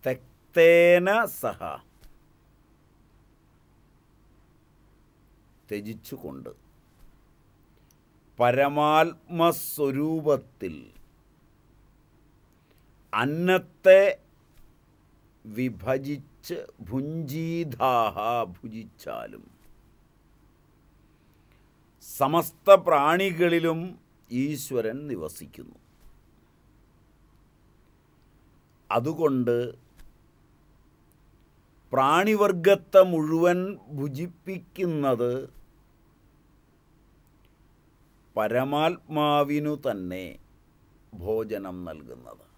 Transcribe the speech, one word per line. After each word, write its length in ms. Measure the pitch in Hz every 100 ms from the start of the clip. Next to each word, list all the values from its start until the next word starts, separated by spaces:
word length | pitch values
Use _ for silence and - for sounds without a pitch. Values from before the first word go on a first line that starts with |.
| 131
തെക്തേന 1000 | 127 - _ _ - 165 170 175 175 180 214 220 -
സഹ, 200 | 120 92 90 67 - _ - - _ _ _ _ _ _ _ _ _ _ _ _ _ _ _ _ _ _ _ _ _ _ _ _ _ _ _ _ _ _ _ _ _ _ _
ത്യജിച്ചുകൊണ്ട്, 800 | 104 104 110 - 139 - 67 - - _ _ _ _ - _ _ _ _ _ _ _ _ _ _ _ _ -
പരമാത്മസ്വരൂപത്തിൽ 2250 | 120 123 143 147 151 156 165 160 _ 170 170 165 - - 143 135 151 160 151 143 - _ 95 76 55 - - _ _ _ _ _ _ _ _ _ _ _ _ _ _ _ _ _ _ _ _ 110
അന്നത്തെ 800 | 127 156 175 185 - _ 190 190 196 - _ _ _ - - _ _ _ _ _ _ _ 110
വിഭജിച്ച് 1120 | 107 127 98 98 135 139 147 - _ - 208 - - -
ഭുഞ്ചീതാഹ, 1300 | 127 143 160 151 147 165 170 165 123 131 123 110 95 110 120 107 90
ഭുജിച്ചാലും, 880 | 117 110 - _ - 57 57 53 - _ - - _ _ _ _ _ _ _ _ _ _ _ _ _ _ _ _ _ _ _ _ _ _ - -
സമസ്ത 500 | 135 165 165 - - 196 180
പ്രാണികളിലും 920 | 156 143 175 196 165 175 170 165 165 175 - _ _ _ 120
ഈശ്വരൻ 540 | 139 147 - 127 110 127 147
നിവസിക്കുന്നു. 680 | 110 78 - 76 - - - _ _ - - _ _ _ _ _ _ _ _ _ _ _ _ _ _ _ _ _ _ _ _ _ _ _ _ _ _ _ 107
അതുകൊണ്ട് 600 | 127 160 160 131 120 120 123 - _ - - _ _ _ _ _ _ _ _ _ _ _ _ _ _ _ _ _ _
പ്രാണിവർഗത്തെ 1120 | 131 135 160 208 214 202 180 165 196 - 196 190
മുഴുവൻ 480 | 170 151 165 175 180 185 202 - 147
ഭുജിപ്പിക്കുന്നത് 1300 | 143 131 175 175 - 185 - - 180 156 143 120 120 123 139 - - _ _ _ _ _ _ _ _ _ _ _ _ _ _ _ _ _ _ _ _ _ _ _ _ _ _ -
പരമാത്മാവിനു 1400 | 107 120 135 147 160 170 - 156 147 147 143 147 147 147 139
തന്നെ 380 | 101 90 90 90 - - _ _ _ _ _ _ -
ഭോജനം 540 | 90 110 110 107 98 90 87
നൽകുന്നത്. 560 | 78 67 62 60 53 _